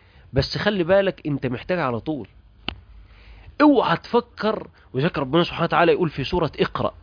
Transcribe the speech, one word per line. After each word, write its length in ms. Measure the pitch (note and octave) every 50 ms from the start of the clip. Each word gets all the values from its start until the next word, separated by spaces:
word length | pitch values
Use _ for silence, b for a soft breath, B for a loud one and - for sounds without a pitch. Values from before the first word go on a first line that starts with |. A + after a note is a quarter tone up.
| b b b b b b -
بس 260 | C3+ C3+ - - C#3+
خلي 260 | E3+ G#3 G#3+ F#3+ E3+
بالك 380 | D#3 F#3+ G3 G3 F#3+ - - -
أنت 200 | D#3 C#3+ B2+ -
محتاج 320 | B2+ B2 A2+ - - F#3 F3
على 220 | D3+ B2+ A#2+ A2
طول. 280 | - D#3+ D#3 C3+ G2 - _ - _ - _ _ - - - - - b b b b b b b b b b b b b b -
اوعى 360 | C#4+ D4+ C#4 A#3 - D3+ E3
تفكر، 680 | D#3 - - - A#3+ A#3+ - - - - G#3+ G#3 - - - b b b b b
وذكر 280 | B2+ C#3 F3+ - D#3
ربنا 220 | C#3 B2+ C3+ E3+ E3+
سبحانه 220 | - - - E3+
وتعالى 280 | E3 D#3+ D3+ F3 E3+ D3+
يقول 160 | - F3+ D#3
في 160 | - - C3+
سورة 280 | - - F3+ D#3+ C#3+ - -
اقرأ: 340 | E3+ - - - - - - -